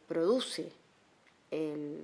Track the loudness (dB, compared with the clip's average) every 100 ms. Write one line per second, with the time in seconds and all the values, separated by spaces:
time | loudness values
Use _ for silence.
0 | -4 2 4 4 2 -4 -8 -12 _ _
1 | _ _ _ _ _ -2 -2 -2 -6 -8